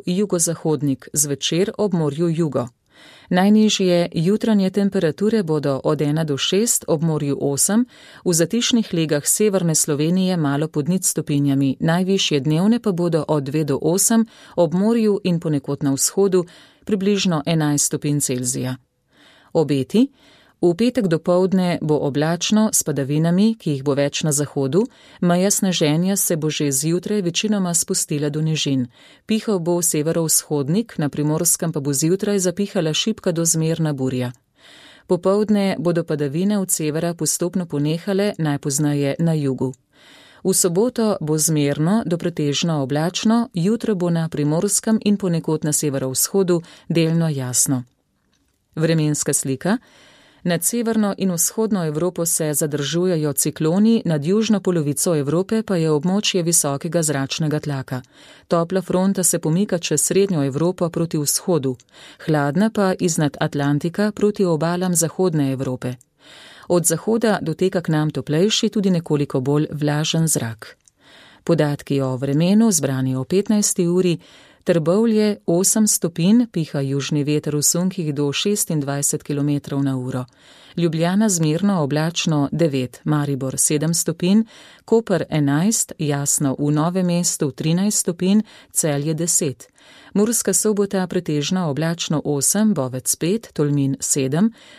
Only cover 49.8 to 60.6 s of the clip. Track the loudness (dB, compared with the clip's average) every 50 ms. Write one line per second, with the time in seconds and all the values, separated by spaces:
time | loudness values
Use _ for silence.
49.8 | -4 _ _ -20 -20 -20 -20 -20 _ _ _ _ -4 -2 -2 0 -2 -2 -2 -2
50.8 | -2 0 0 0 0 0 0 -2 -2 -2 0 0 -2 -2 -2 -2 -2 0 0 0
51.8 | -2 -2 -2 0 -2 -2 -2 -2 -4 -2 -2 -2 -2 -2 -2 -2 -2 -2 -2 -2
52.8 | -4 -2 -2 0 0 0 0 0 -2 -2 -2 -2 -2 -4 -2 -2 0 0 2 4
53.8 | 4 4 4 2 2 0 -2 0 0 0 0 2 2 2 0 0 0 0 0 0
54.8 | 0 -2 -2 -2 0 0 0 0 0 0 0 0 0 0 -2 -2 -2 -2 0 0
55.8 | 2 2 2 2 2 0 0 0 0 0 0 0 0 0 0 0 0 0 -2 -4
56.8 | -4 -2 -2 0 0 0 0 -2 -2 -4 -4 -2 -2 -2 -2 -2 -2 -4 -6 -6
57.8 | -6 -8 -8 -10 -10 _ _ -20 -20 -20 -20 -14 -6 0 0 0 2 0 -2 -4
58.8 | -2 0 0 2 2 2 2 2 0 0 0 0 0 0 0 0 0 0 -2 -2
59.8 | -2 -2 0 0 0 2 2 2 2 2 2 0 0 0 0 0